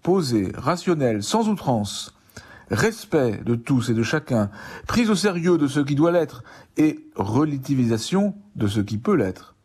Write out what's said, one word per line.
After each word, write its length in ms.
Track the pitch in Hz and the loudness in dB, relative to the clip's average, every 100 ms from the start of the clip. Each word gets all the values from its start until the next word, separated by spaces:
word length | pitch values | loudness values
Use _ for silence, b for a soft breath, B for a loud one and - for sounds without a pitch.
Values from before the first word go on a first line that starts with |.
posé, 480 | - 190 147 113 92 - | 0 2 2 0 0 -2
rationnel, 680 | 120 175 190 165 127 107 | -4 -2 0 0 2 0
sans 240 | 104 220 220 | 0 0 0
outrance, 680 | 208 - 117 104 - - B B B B B B | 0 0 -2 -2 -8 -12 B B B B B B
respect 720 | 104 208 226 - 160 123 101 | 0 0 -2 -2 0 0 -2
de 120 | - 117 | -2 -2
tous 340 | 117 135 113 | 0 0 2
et 40 | |
de 100 | 113 | 0
chacun, 440 | 117 156 - 120 101 B B B - | 0 -2 0 0 0 B B B -2
prise 240 | - 226 | 0 2
au 60 | 202 | 2
sérieux 420 | 202 175 170 170 | 0 0 2 2
de 80 | 143 | 2
ce 140 | 139 | 0
qui 160 | 139 143 | 0 2
doit 160 | 165 | 4
l'être 320 | 175 156 - B B B - | 4 0 -4 B B B 0
et 340 | 156 - - - | 2 0 -8 -6
relativisation 1200 | 101 120 156 143 131 135 117 113 - 185 202 - - | -2 2 2 -2 -2 0 2 0 0 0 0 -2 -12
de 140 | - 104 | -4 -2
ce 100 | 107 | 0
qui 200 | 101 107 | -2 -4
peut 180 | 127 185 | 0 2
l'être. 400 | 95 - - _ | 0 -4 -14 _